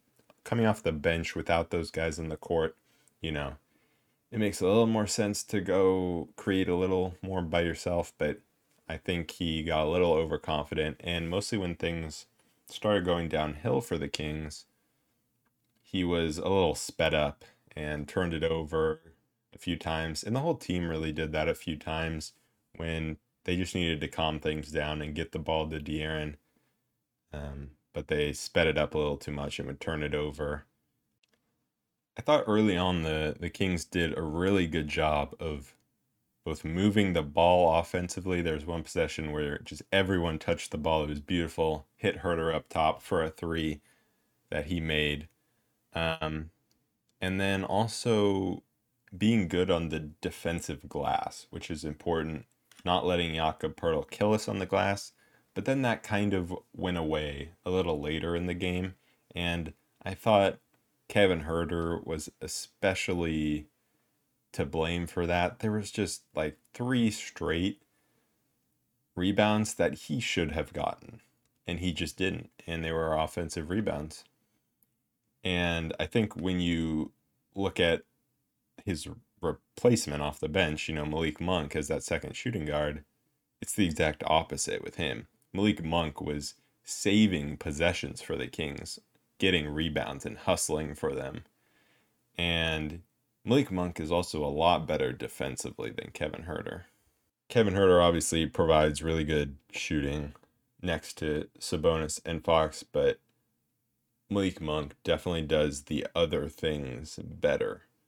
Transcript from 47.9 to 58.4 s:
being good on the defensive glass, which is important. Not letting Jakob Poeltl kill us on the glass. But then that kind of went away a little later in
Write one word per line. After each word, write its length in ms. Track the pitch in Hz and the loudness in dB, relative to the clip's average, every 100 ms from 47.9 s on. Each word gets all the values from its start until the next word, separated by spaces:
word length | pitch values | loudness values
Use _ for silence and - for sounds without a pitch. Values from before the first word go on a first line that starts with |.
| - 120 110 101 98 92 87 - _ _ _ _ 90 | -2 0 4 4 2 -2 -4 -10 _ _ _ _ 0
being 320 | 104 117 85 | 4 4 2
good 220 | 87 92 | 2 4
on 180 | 85 80 | 2 0
the 100 | 80 | -4
defensive 920 | 76 - 92 - 85 85 - 73 71 | -6 -8 -8 -4 -4 -4 -6 -10 -8
glass, 580 | 76 69 - - - - | -4 -2 -2 -2 -10 -14
which 200 | - - | -12 -8
is 140 | 78 | -8
important. 640 | 78 76 87 80 78 76 - _ _ - | -8 -6 -2 -2 -2 -6 -12 _ _ -8
Not 220 | 90 90 90 | 0 2 2
letting 300 | 87 85 80 | 2 0 0
Jakob 400 | 80 - 78 - | -2 -2 -6 -2
Poeltl 340 | 85 76 - | 0 0 -4
kill 240 | - 104 | 0 2
us 140 | 107 - | 2 0
on 120 | 101 | -4
the 60 | 92 | 0
glass. 480 | 98 98 101 - - _ _ _ | 2 2 0 -6 -18 _ _ _
But 120 | - - | -6 -2
then 180 | 135 | 0
that 200 | 123 110 | 2 0
kind 300 | - 104 104 | 0 0 2
of 200 | 95 87 90 - - | 2 -2 -6 -10 -6
went 220 | 92 87 | -2 0
away 540 | 78 78 76 71 71 - 90 | 0 -2 -2 -6 -10 -10 -2
a 40 | |
little 320 | 92 87 76 | 0 0 -2
later 340 | 73 80 85 | -2 -2 -2
in 120 | 85 | -2